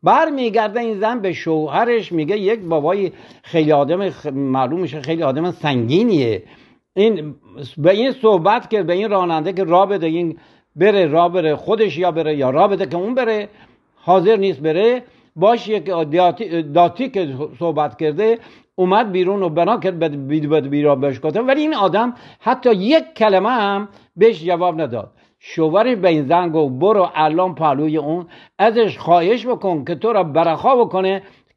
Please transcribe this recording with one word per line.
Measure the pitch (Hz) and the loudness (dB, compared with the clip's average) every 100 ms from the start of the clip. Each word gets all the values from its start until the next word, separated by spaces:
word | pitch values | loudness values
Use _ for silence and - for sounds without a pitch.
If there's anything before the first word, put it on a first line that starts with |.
برمیگرده | 165 247 320 285 240 214 214 214 | 4 4 2 0 -2 0 -2 -4
این | 233 208 | -4 -2
زن | 214 247 | -4 -2
به | 190 | -4
شوهرش | 151 170 160 151 151 233 233 170 | -4 -2 -2 -2 -2 0 0 -2
میگه، | 170 151 214 | -4 -2 -2
یک | 196 226 | 0 -2
بابای | 180 160 147 196 185 - - - | -2 -2 0 -2 -4 -6 -20 -20
خیلی | - 165 151 | -4 0 2
آدم | 147 143 175 202 | 2 2 -2 -4
خ-، | 117 151 | -6 -10
معلوم | 135 139 131 127 165 | -6 -2 -2 -2 -2
می‌شه | 170 151 | -6 -8
خیلی | 139 165 | -6 -2
آدم | 151 135 175 | -2 -2 -4
سنگینیه. | 175 151 131 117 156 233 175 120 101 - - _ _ _ | -4 -2 -2 0 2 2 2 0 -2 -8 -20 _ _ _
این | - 220 196 151 135 _ 101 135 - | 0 2 0 -8 -16 _ -18 -16 0
به | 151 | 2
این | 202 262 | 2 0
صحبت | 254 220 196 165 226 - | 2 2 4 2 0 0
کرد، | 214 170 | -4 0
به | |
این | 175 220 | -2 0
راننده | 202 180 160 156 | 0 0 -2 -4
که | 185 | -4
راه | 180 175 196 | 2 4 4
بده، | 196 160 | 0 -2
این | 165 170 160 _ _ _ 147 | -2 -4 -6 _ _ _ 0
بره، | 190 202 165 | 2 4 2
راه | 156 175 | 2 2
بره، | 180 156 147 | 2 -2 -2
خودش | - 214 214 147 | -2 0 0 0
یا | 180 | -2
بره | 160 156 151 | -2 -4 -2
یا | 127 | 0
راه | 135 202 | 2 2
بده | 196 180 | 2 -4
که | 170 | -4
اون | 196 | -4
بره، | 254 233 214 208 - - _ _ _ | -2 -2 -4 -6 -16 -20 _ _ _
حاضر | - 185 175 220 | 2 2 4 2
نیست | 196 135 | 0 -2
بره. | 156 156 220 247 240 _ _ - | -2 0 0 0 -6 _ _ 0
باش | 190 233 202 | 2 2 -2
یک | 214 160 | -6 -4
داتی، | 175 156 160 180 - - 170 | -4 -2 2 2 0 -6 -6
داتی | 151 147 175 170 262 | -2 2 2 0 -6
که | 196 165 127 147 120 | -4 -6 -6 -10 -6
صحبت | 170 151 151 - | -4 -2 -4 -2
کرده | 156 151 220 226 - - _ | -4 0 0 0 -6 -20 _
اومد | - 185 202 233 | -2 2 2 0
بیرون | 185 180 202 | 0 0 0
و | 180 | -2
بنا | 156 170 226 | 0 0 0
کرد | 190 175 | -2 -2
بد-، | 160 143 135 | -4 -4 -4
بد-، | 151 147 | -4 0
بد-، | 156 135 | 0 0
بیرا | 147 147 139 | 0 2 2
بهش | 139 123 | 0 -2
گفته، | 156 151 | -4 -2
ولی | 254 277 | 0 0
این | 302 | 0
آدم | 311 196 185 240 240 - - | 0 0 0 -2 -4 -18 -8
حتی | - 254 247 | -4 0 2
یک | 202 196 311 - - | 2 2 2 0 0
کلمه | 214 190 208 | 2 2 2
هم | 254 202 196 208 - _ - | 0 0 -2 -6 -14 _ 2
بهش | 220 185 | 2 4
جواب | 165 170 180 160 | -2 0 0 -2
نداد. | 147 113 95 _ _ _ | -4 -6 -10 _ _ _
شوهرش | - - 160 175 233 233 | -12 -2 2 2 2 2
به | 180 | 2
این | 160 135 | 2 2
زن | 170 175 | 0 2
گفت | 160 147 | 0 0
برو | 127 180 214 180 | 0 2 2 2
الان | - 156 160 185 | 2 0 2 -2
پهلوی | 151 160 135 156 156 | 0 0 0 -2 -2
اون، | 143 170 170 - - - | -4 -6 -8 -20 -20 0
ازش | 208 226 214 - | 2 2 0 -2
خواهش | - 175 170 240 220 | 2 2 4 0 -2
بکن | 220 196 165 | -4 -2 -4
که | 123 | -4
تو | 156 214 | -4 -2
را | 214 | 0
برخا | 170 143 170 156 226 262 | 0 0 0 0 2 2
بکنه | 226 185 190 196 196 _ _ | 2 0 -2 -4 -8 _ _